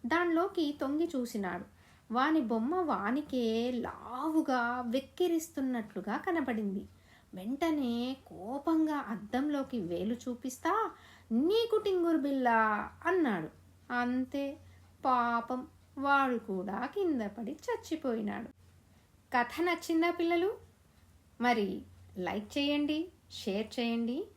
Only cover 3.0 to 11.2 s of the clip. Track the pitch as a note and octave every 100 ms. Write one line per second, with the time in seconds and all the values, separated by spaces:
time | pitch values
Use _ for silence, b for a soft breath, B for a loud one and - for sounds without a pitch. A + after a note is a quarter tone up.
3 | G3+ C4 D4 C4 A3+ A3+ B3 B3 - -
4 | - B3 D#4 D#4 C#4+ B3+ A#3+ B3 B3 B3
5 | C4+ - F4+ E4 - - C4 B3 G#3+ G3+
6 | G3 C4 - E4+ C4+ A3 G3+ G3 - b
7 | b b b F#3+ G3 C4+ E4 D#4 B3+ A#3
8 | B3 C4+ - - G3+ C#4 D#4 D#4+ D#4 D4
9 | A#3+ G#3 G#3 B3 D4 C#4+ C4+ B3 F3 F3
10 | F#3+ A#3+ - A#3+ C4 - D#4+ G#4 G4+ B
11 | B B